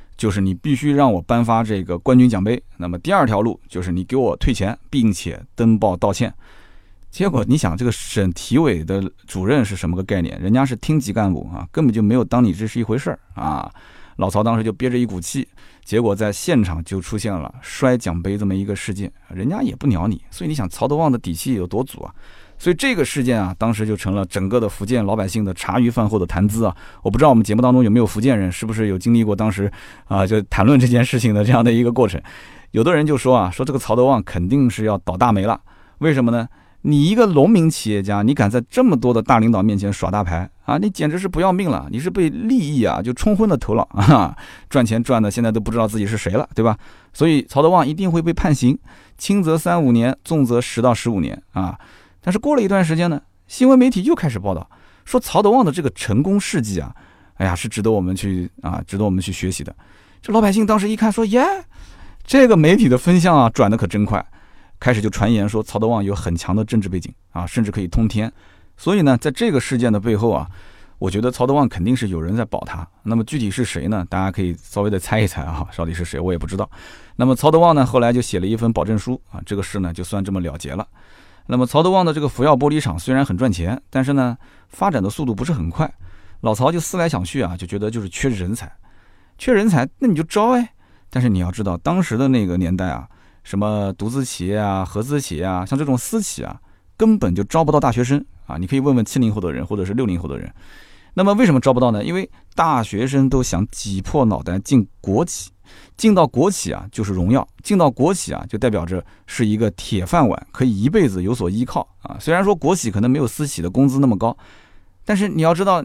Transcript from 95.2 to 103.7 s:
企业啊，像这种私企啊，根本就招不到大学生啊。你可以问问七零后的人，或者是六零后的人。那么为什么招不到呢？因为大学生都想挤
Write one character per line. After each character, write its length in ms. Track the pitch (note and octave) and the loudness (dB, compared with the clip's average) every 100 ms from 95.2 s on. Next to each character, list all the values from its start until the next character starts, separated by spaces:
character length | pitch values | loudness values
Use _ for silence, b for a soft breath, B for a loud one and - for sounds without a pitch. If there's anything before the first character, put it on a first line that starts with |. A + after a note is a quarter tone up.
企 160 | - D#2 | -4 -6
业 80 | |
啊， 200 | F#2 F#2 | -4 -4
像 140 | F#2 C3+ | -4 -4
这 60 | |
种 120 | D3 B2+ | 0 -2
私 240 | - A3+ | -2 -6
企 220 | G3 - | -6 -8
啊， 160 | A#1+ - - _ _ - | -12 -14 -20 _ _ 0
根 200 | A3 G#3+ | 2 2
本 160 | G#2 | 2
就 120 | F2 | -2
招 200 | G2+ E3 | 0 0
不 60 | D3+ | 2
到 80 | D3 | 2
大 140 | C#3+ | 2
学 100 | A2+ | 0
生 200 | B2 C#3+ - - - | 0 -2 -4 -14 -14
啊。 100 | C#2+ | -10
你 100 | F#2 | -4
可 80 | |
以 60 | C3+ | -2
问 160 | C#3 B2+ | 2 2
问 80 | |
七 160 | G#2+ C#3 | 0 0
零 120 | A#2 | 0
后 80 | G#2 | 0
的 120 | F2+ | -4
人， 120 | B1+ | -6
或 120 | D#2 G#2 | -6 -4
者 80 | |
是 100 | F#2 | -4
六 100 | A2+ | -2
零 160 | A#2+ F2 | -2 -4
后 80 | E2 | -6
的 80 | B1+ | -10
人。 160 | G1+ b b b b b b | -12 b b b b b b
那 80 | - | 0
么 100 | G3 | 2
为 120 | G#3 A#3+ | 4 4
什 80 | |
么 60 | C3+ | 4
招 120 | C3+ | 4
不 60 | B2 | 4
到 140 | B2 | 2
呢？ 120 | G#2+ | 0
因 80 | A2 | -2
为 160 | F3+ F#3 b b - | -4 -6 b b -2
大 260 | E3 C3 | 0 0
学 240 | G#2+ G2+ B2+ | -2 -2 0
生 220 | C#3 C3+ | 2 2
都 120 | C3 | 2
想 240 | B2 E2+ | 0 -2
挤 340 | G2+ | -4